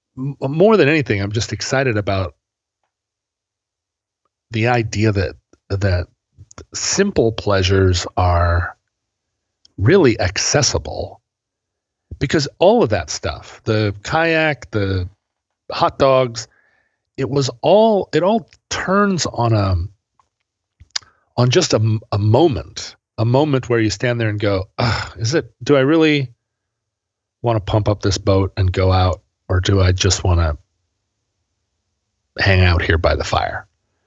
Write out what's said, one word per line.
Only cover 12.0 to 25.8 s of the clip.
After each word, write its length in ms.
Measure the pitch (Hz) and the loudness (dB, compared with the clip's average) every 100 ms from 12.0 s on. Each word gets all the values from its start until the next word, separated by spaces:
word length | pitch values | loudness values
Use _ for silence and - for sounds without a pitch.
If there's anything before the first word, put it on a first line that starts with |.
| - - | -18 -8
Because 280 | 139 175 139 - | -2 -2 -2 2
all 240 | 180 233 | 4 4
of 80 | 135 | 2
that 220 | 101 - | -2 -4
stuff, 500 | - 85 - - - - | -8 -8 -10 -16 -12 -4
the 280 | 107 104 101 | 0 -2 -4
kayak, 720 | - 156 165 160 156 139 - | -4 -2 0 0 0 -4 -6
the 360 | 107 95 95 92 _ _ _ _ _ - | -4 -2 -2 -4 _ _ _ _ _ -10
hot 280 | - 170 - | -2 -2 2
dogs, 480 | 135 131 127 117 - _ _ _ _ _ _ - | 4 4 0 -6 -16 _ _ _ _ _ _ -8
it 140 | 123 | -4
was 220 | 143 127 120 | -2 -4 -2
all, 480 | 143 202 226 202 - | 2 4 4 2 0
it 120 | 151 | -2
all 260 | 180 226 - _ - | 0 -2 -4 _ -12
turns 580 | - - 196 202 175 - | -8 -2 0 0 -2 -4
on 260 | - 117 | -2 0
a, 220 | 107 98 90 95 _ _ _ _ _ _ _ _ _ - - - _ _ - | 2 2 -2 -4 _ _ _ _ _ _ _ _ _ -14 -14 -14 _ _ 0
on 160 | 123 | 2
just 220 | 180 - | 2 2
a 40 | 120 | 0
m-, 240 | 110 110 - | 0 -2 -4
a 60 | 104 | -2
moment, 800 | 107 123 170 90 - - - - _ - | 2 4 4 0 -10 -16 -18 -20 _ -4
a 60 | 117 | 0
moment 440 | 131 156 135 123 | 2 2 0 0
where 100 | 117 | 0
you 120 | 110 | 0
stand 280 | - 127 117 | -2 -4 -2
there 100 | 110 | -4
and 100 | 104 | -2
go, 280 | 104 98 - - | -2 -2 -4 -4
"Ugh, 340 | 123 - - - | -4 -4 -8 -6
is 160 | 113 160 | -2 -2
it, 180 | - - | -4 -10
do 140 | 120 | 0
I 60 | 143 | 2